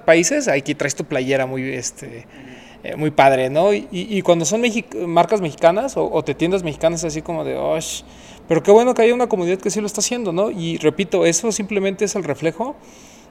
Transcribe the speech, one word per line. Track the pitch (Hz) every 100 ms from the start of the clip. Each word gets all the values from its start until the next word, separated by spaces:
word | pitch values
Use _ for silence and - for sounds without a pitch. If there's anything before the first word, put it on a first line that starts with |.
| -
países, | 165 170 294 240
aquí | 143 143
traes | 143 143 -
tu |
playera | 165 139 131 135 131
muy, | 131 131
este, | 131 117 - 135 117 - - - - - -
eh, | - -
muy | 151
padre, | 147 139 131 131
¿no? | 147 196
Y, | 208 -
y, | 180 202 196
y |
cuando | 180 170 160
son | 220
mexi-, | 240 220 - - 170
marcas | 165 175 214
mexicanas | 170 - 165 190 262 175
o, | 156
o | 160
de | 147 139
tiendas | 165 196
mexicanas, | 170 139 - 170
así | 165 151
como | 156 160
de, | 139 131
"Osh", | 143 160 160 - - - - - -
pero | 165
qué | 196
bueno | 214 247 240
que |
haya | 226
una | 240 233
comunidad | 196 175 190
que | 202
sí | 202
lo | 208
está | 214
haciendo, | - 247 208
¿no? | 170 208
Y | 190 165 165
repito, | 156 151 196 190 170
eso | 160 233
simplemente | 208 196 208 196 190 202
es | 208
el |
reflejo | 151 135 160 156 247 - - - - - -